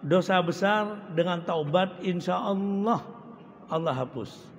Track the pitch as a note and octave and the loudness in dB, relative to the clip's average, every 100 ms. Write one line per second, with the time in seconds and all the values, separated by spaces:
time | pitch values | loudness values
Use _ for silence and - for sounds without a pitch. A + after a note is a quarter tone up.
0 | C#3+ F3+ F3+ F#3 E3+ D#3 F#3+ G#3+ G#3 G#3 | 4 2 6 2 2 2 2 2 0 -6
1 | - D#3+ E3+ F3 E3+ E3 D3 E3+ F#3 F#3 | -6 0 0 0 -2 -2 2 4 2 0
2 | G3 F3 F3 F3+ A3+ G3 G3+ G3 G#3 A#3 | -2 -2 0 0 0 0 0 0 2 0
3 | - - - - - - - D#3+ E3 C3 | -2 -16 -18 -18 -20 -20 -4 -2 0 -2
4 | C3 C3+ G#2 - - | -4 -6 -10 -12 -20